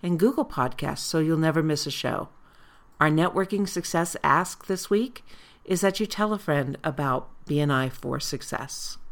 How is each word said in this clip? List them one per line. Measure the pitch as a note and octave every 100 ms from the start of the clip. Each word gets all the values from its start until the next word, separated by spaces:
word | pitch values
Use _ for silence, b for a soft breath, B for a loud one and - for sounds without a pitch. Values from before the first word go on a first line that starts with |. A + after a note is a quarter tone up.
and | F3 F3
Google | G#3 C#4+ D4+
Podcasts | - B2+ - C#3+ C#3+
so | - E3
you'll | D#3 D#3+
never | D#3+ D#3
miss | D#3 D3 D3
a |
show. | C#3+ - - - - b b b b b -
Our | D#3
networking | D#3 F3 - F#3+ G3+ G3
success | F3+ F3 E3+ F3 -
ask | - C#3+ F3+ - -
this | F#3 -
week | G#3 B3+ - B B B B -
is | F3+
that | F#3+ F#3+
you | G#3
tell | - G#3+
a | G#3
friend | - D3 C3 C#3
about | D#3+ C#3 C#3+ C3 - - -
B | D3
and | D3
I | C#3+ C3
for | - C3 C3
Success. | - C3+ - - C3 - - - -